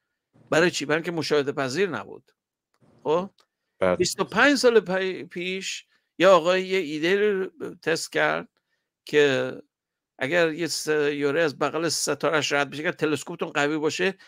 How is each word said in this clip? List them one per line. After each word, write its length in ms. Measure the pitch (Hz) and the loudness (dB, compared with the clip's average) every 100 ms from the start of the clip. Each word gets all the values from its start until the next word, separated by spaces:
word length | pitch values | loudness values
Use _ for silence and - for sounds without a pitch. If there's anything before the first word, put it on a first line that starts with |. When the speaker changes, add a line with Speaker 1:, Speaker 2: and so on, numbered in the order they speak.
| _ _ _ _ - | _ _ _ _ -2
Speaker 1:
برای 200 | 151 175 | 2 2
چی؟ 160 | - 147 | 0 -2
برای 100 | 156 | -2
اینکه 160 | 170 | -2
مشاهده 400 | 170 135 151 135 | -4 0 0 0
پذیر 360 | 143 131 147 196 | -2 -4 -2 -2
نبود. 440 | 120 - 50 _ _ _ _ _ _ _ _ | -4 -10 -16 _ _ _ _ _ _ _ _
خب؟ 280 | 139 165 196 _ _ _ _ _ | -2 -2 -2 _ _ _ _ _
Speaker 2:
بله. 180 | 92 90 | 0 2
Speaker 1:
بیست 240 | 180 - | 0 -2
و 40 | |
پنج 320 | 190 202 277 269 | -2 2 4 4
سال 240 | 247 226 | 4 4
پی-، 440 | 175 190 190 180 | 2 -2 -4 -6
پیش 640 | 156 175 180 190 180 - - _ _ - | -10 -8 -6 -6 -8 -10 -14 _ _ 2
یه 100 | 180 | 6
آقای 380 | 180 165 185 185 | 6 6 0 0
یه 120 | 190 | -2
ایده 380 | 147 151 170 202 | -2 -2 0 2
رو 340 | 208 196 190 - - 175 | 2 0 -4 -8 -12 -6
تست 300 | 156 165 - | -4 -4 -2
کرد 360 | 156 151 160 - _ _ _ _ _ | 0 0 0 -6 _ _ _ _ _
که 480 | - 147 147 131 131 131 - _ _ _ _ - | 0 4 4 2 -2 -8 -16 _ _ _ _ -8
اگر 340 | 131 175 165 | -2 2 0
یه 140 | 156 160 | 0 -4
سیاره 760 | - 156 151 147 143 143 151 | -4 -2 0 0 0 0 0
از 160 | 160 131 | 0 -2
بغل 300 | 143 156 165 | -4 -2 -2
ستاره‌اش 640 | - - 139 151 156 131 | -2 -2 -2 0 0 0
رد 180 | 143 139 | -2 -2
بشه، 100 | 143 | -4
اگر 120 | 165 | -6
تلسکوپتون 560 | - 160 147 - 170 170 | -2 -2 -2 -6 -10 -6
قوی 300 | 147 143 156 | -2 0 0
باشه، 360 | 151 143 185 185 | -2 0 -2 -4